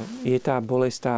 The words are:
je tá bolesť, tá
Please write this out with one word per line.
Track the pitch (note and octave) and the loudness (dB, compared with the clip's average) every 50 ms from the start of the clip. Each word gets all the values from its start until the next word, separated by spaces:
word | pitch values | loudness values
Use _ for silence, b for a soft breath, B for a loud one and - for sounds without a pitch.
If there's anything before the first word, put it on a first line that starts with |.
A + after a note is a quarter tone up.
| A2 F#3+ A#3 C4 B3+ | -6 -8 -10 -6 -2
je | C3 B2+ B2+ | 0 0 2
tá | - - C3 B2 | 2 0 0 0
bolesť, | A#2 A2 B2+ B2+ B2+ B2+ B2 - | 0 0 2 2 2 2 0 -2
tá | - C3 A#2+ | -2 0 0